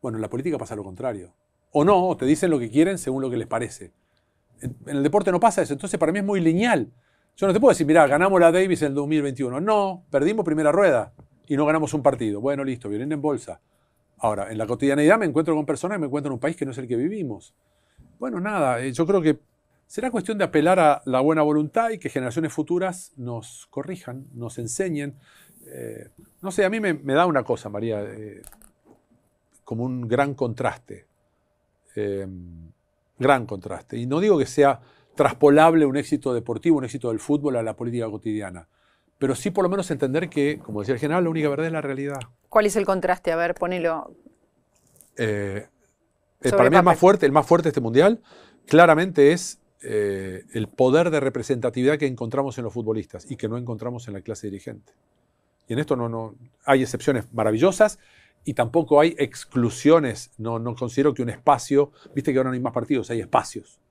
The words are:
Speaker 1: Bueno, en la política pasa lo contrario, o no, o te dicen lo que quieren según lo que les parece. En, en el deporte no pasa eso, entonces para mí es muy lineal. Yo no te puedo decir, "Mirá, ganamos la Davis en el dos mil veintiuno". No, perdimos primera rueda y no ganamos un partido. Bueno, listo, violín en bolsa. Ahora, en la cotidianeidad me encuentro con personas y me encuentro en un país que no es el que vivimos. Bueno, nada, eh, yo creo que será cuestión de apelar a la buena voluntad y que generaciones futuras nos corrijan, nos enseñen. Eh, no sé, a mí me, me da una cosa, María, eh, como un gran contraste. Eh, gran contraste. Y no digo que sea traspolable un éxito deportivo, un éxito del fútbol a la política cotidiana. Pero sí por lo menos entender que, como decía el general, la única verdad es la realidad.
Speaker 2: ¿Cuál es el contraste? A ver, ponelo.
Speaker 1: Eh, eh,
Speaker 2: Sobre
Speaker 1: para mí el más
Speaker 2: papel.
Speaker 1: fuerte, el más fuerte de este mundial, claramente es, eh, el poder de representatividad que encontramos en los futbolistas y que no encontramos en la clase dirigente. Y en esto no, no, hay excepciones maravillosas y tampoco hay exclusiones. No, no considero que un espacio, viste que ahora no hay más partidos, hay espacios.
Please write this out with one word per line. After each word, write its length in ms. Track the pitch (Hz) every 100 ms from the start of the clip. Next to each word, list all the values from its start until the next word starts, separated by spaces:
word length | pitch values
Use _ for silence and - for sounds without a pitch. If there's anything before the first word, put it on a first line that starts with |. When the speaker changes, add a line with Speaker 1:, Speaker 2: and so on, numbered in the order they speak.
Speaker 1:
Bueno, 180 | 131 110
en 40 |
la 80 | 107
política 260 | 117 156 143
pasa 200 | 110 107
lo 80 |
contrario, 500 | 98 92 127 107 87 _ _ _ _
o 120 | 151
no, 240 | 160 196 185
o 80 | 156
te 100 | 131
dicen 240 | 151 190
lo 80 | 151
que 120 | 117
quieren 280 | 123 170 190
según 240 | - 131
lo 80 | 131
que 60 | 120
les 100 | 110
parece. 460 | 113 117 - 90 _ _ _ _ _ _ _
En, 160 | 135 - -
en 100 | 143
el 60 |
deporte 280 | 139 208 196
no 80 | 180
pasa 220 | 226 202
eso, 100 | 160
entonces 260 | 139 196 180
para 140 | 160
mí 60 | 190
es 60 |
muy 160 | 196 202
lineal. 500 | 165 165 240 196 110 _ _ _ _ _
Yo 100 | 196
no 60 |
te 80 | 190
puedo 100 | 262
decir, 160 | 190 147
"Mirá, 200 | 160 147
ganamos 320 | 143 190 190
la 120 | 170
Davis 300 | 170 190 175
en 60 | 151
el 60 |
dos 140 | 139 147
mil 140 | 156
veintiuno". 380 | 143 131 131 127
No, 440 | 190 214 196 180 _
perdimos 340 | 143 147 220
primera 280 | 175 156 151
rueda 400 | 160 196 131 104 _ - _ _
y 100 | 139
no 80 |
ganamos 300 | 147 160 151
un 80 | 151
partido. 380 | 135 127 113 101
Bueno, 240 | 123 139
listo, 240 | 135 123 104
violín 240 | 104 135
en 100 | 151
bolsa. 380 | 147 131 - 85 _ _ _ _ _ _
Ahora, 340 | 117 104 98
en 60 | 110
la 80 | 110
cotidianeidad 520 | 120 139 139 151 220
me 80 | 196
encuentro 280 | 139 160
con 100 | 156
personas 320 | 147 151 180 208
y 40 |
me 60 | 151
encuentro 220 | 143 143
en 60 |
un 60 | 135
país 140 | 147
que 120 | 165 139
no 60 |
es 60 | 123
el 80 | 127
que 100 | 117
vivimos. 580 | 143 214 156 101 _ _ _ _ _ _ - _
Bueno, 200 | 254 214
nada, 420 | 190 208 143 123
eh, 120 | 131
yo 140 | 127 165
creo 160 | 196
que 180 | 156 147 _ _ _ _ _
será 240 | - 247
cuestión 260 | 233 180 214
de 80 |
apelar 340 | 180 156 151 190
a 220 | 160 143 -
la 140 | 127
buena 200 | 139 156
voluntad 480 | 151 151 151 - 233
y 80 | 220
que 120 | 143
generaciones 420 | - 127 120 160
futuras 600 | - 156 175 190 180 - -
nos 500 | 120 117 110 - -
corrijan, 560 | - 143 185 - 123 -
nos 240 | 120 120 -
enseñen. 580 | - - 190 151 143 - _ _ _ _ -
Eh, 440 | 131 58 55 - _ - _
no 80 | 190
sé, 160 | 180 196
a 40 |
mí 100 | 220
me, 120 | 208
me 220 | 151 139
da 100 | 139
una 180 | 180 147
cosa, 260 | 117 120 107
María, 320 | 101 113 104
eh, 400 | 104 107 107 98 - _ _ _ _ _ _ _ _ _ _ _
como 200 | - 113
un 220 | 123 127 120
gran 280 | 123 139
contraste. 720 | 135 123 113 120 - _ 95 _ _ _ _ _ _ _ _ _ -
Eh, 300 | 104 98 98 92 87 85 82 _ _ _ _ _
gran 280 | 127 135 113
contraste. 500 | 101 95 90 - 117
Y 100 | 120
no 140 | 143
digo 180 | 208 180
que 80 | 127
sea 340 | - 139 131 _ _ _
traspolable 720 | - 156 - 147 143 160 165 147
un 100 | 135
éxito 360 | 139 147 143
deportivo, 440 | 123 117 110 170 156
un 60 |
éxito 240 | 127 135 120
del 100 | 113
fútbol 380 | - 147 143 123
a 60 |
la 120 | 110
política 340 | 110 120 120 113
cotidiana. 600 | 107 110 107 98 90 82 _ _ _ _ _
Pero 160 | 135
sí 160 | 135 208
por 140 | 185
lo 40 | 185
menos 220 | 196 180
entender 400 | 143 135 143 170
que, 280 | 151 143 151
como 220 | - 104
decía 140 | 101
el 60 | 127
general, 240 | 147 170
la 60 | 175
única 180 | 160 151
verdad 160 | 139 160
es 60 |
la 100 | 160
realidad. 380 | 139 139 139 139 127 _ _
Speaker 2:
¿Cuál 160 | 220
es 120 | 214 208
el 100 | 190
contraste? 460 | 190 180 180 -
A 40 | 165
ver, 180 | 170
ponelo. 600 | 175 175 180 170 160 - - _ _ _ _ _ _ _ _ _ -
Speaker 1:
Eh, 480 | 113 104 101 98 - _ _ _ _ _ _ _
eh, 80 | 131
Speaker 2:
Sobre 80 | 202
Speaker 1:
para 140 | 127
mí 60 | 170
el 60 |
más 120 | 180
Speaker 2:
papel. 60 | 165
Speaker 1:
fuerte, 260 | 180 202 143
el 60 |
más 140 | 143 -
fuerte 180 | 170
de 40 | 165
este 100 | 143
mundial, 400 | 117 120 180 226 _ - - _ _
claramente 680 | 151 170 156 185 165 143
es, 280 | 175 180 - _ _
eh, 600 | - 107 101 98 95 92 -
el 140 | - 107
poder 420 | - 127 143 175
de 100 | 156
representatividad 760 | 135 127 110 127 120 127 127 151
que 80 | 147
encontramos 500 | 127 117 127 139 123
en 80 |
los 80 | 117
futbolistas 580 | 123 110 110 92 95 -
y 60 | 117
que 100 | 110
no 100 | 117
encontramos 500 | 120 110 113 123 117
en 60 |
la 80 | 101
clase 240 | 98 104 107
dirigente. 480 | 95 - 101 _ _ _ _ _ _ _ _ _
Y 60 |
en 60 | 117
esto 160 | 151 131
no, 120 | 117
no, 260 | 117 113 - 123 _
hay 180 | - 135
excepciones 480 | 127 117 - 131 -
maravillosas 640 | 117 107 110 170 185 214 - _ _ _ _
y 100 | -
tampoco 460 | 135 117 160 160 143
hay 140 | 160 170
exclusiones. 1120 | 143 - - 131 117 117 147 165 139 107 - _
No, 200 | 113 117
no 160 | 117
considero 380 | 117 120 117 143
que 100 | 127
un 60 | 120
espacio, 640 | 110 - 135 - 139 143 _ -
viste 180 | - 135
que 60 | 131
ahora 120 | 131
no 40 |
hay 60 | 127
más 120 | 127
partidos, 380 | 120 113 135 107
hay 100 | 117
espacios. 600 | 117 123 - 117 - _ _